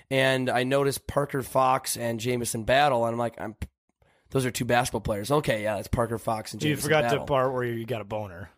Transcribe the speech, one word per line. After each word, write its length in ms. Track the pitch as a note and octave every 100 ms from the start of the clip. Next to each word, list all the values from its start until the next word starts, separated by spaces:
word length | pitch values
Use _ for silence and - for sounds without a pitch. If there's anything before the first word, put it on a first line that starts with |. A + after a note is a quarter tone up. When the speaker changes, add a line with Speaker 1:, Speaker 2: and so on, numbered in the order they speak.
| _
Speaker 1:
And 400 | C3+ C3 C3 B2+
I 140 | A#2
noticed 420 | B2+ C#3 C#3 B2+ -
Parker 380 | - C#3 C#3
Fox 540 | A#2+ C3 C3 C3 - -
and 220 | A#2+ A#2
Jamison 440 | A#2 B2 A#2 A#2
Battle, 420 | A2 C3 D3 B2 A#2
and 80 |
I'm 60 | A#2
like, 160 | A#2 -
"I'm, 140 | G2+ G#2+ - _ _ _ _ _ _
those 160 | C3+ B2+
are 60 |
two 120 | -
basketball 380 | A#2+ A#2+ B2+ A#2
players. 300 | G#2 G#2 G#2
Okay, 320 | D3 D3 A2
yeah, 120 | G#2 G2+
that's 140 | G#2+
Parker 280 | - A#2 A2+
Fox 360 | - A2 G#2+
and 80 | G#2+
Speaker 2:
You 60 | D3+
Speaker 1:
Jamison 140 | C#3+
Speaker 2:
forgot 200 | B2 D#3
Speaker 1:
Battle." 160 | A#2+ C#3+
Speaker 2:
the 60 | -
part 280 | C#3 C3
where 100 | B2+ B2
you 200 | A#2 A2+
got 140 | A#2
a 40 | G2+
boner. 440 | G#2+ G#2 F2 G2+